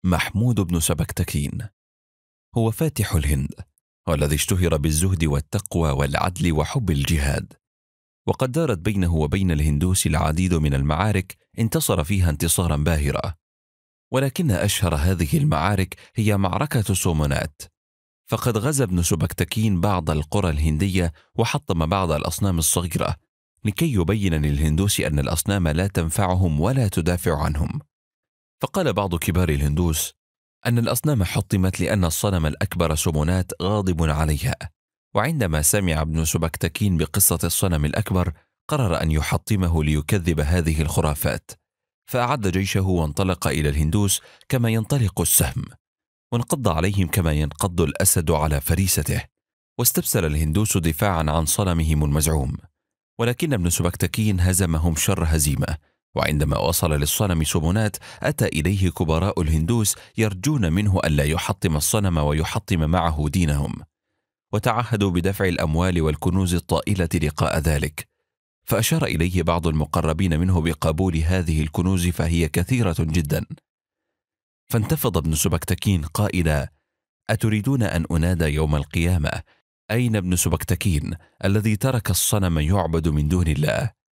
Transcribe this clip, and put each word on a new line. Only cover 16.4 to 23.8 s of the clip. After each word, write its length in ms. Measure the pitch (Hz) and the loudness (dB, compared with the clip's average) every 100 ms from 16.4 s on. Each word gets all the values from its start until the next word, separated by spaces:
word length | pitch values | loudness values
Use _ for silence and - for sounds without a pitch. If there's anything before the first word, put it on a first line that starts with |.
| 98 98 151 123 104 | 0 -2 -2 -2 0
سومونات، 680 | 95 95 78 73 71 76 _ - _ _ _ _ _ _ | 0 2 2 0 0 -4 _ -20 _ _ _ _ _ _
فقد 300 | 113 123 107 | -2 0 0
غزا 260 | 120 143 | 0 0
ابن 200 | 117 90 | 0 0
سبكتكين 800 | 85 87 87 - 87 - 110 92 | 0 0 -2 -2 -4 0 0 2
بعض 280 | 98 92 78 | 0 0 0
القرى 400 | 76 73 104 92 | -2 -2 -2 0
الهندية 640 | 76 76 76 98 92 85 - _ - | 0 0 2 0 0 -2 -4 _ -2
وحطم 500 | 113 147 - 85 80 | -2 -2 -2 -2 0
بعض 260 | 98 90 | 0 0
الأصنام 460 | 76 - - 101 85 | 0 -2 -2 0 0
الصغيرة 580 | 80 - 87 90 - 78 _ _ _ _ 107 | 0 0 -2 -4 -4 -4 _ _ _ _ -6
لكي 280 | - | -2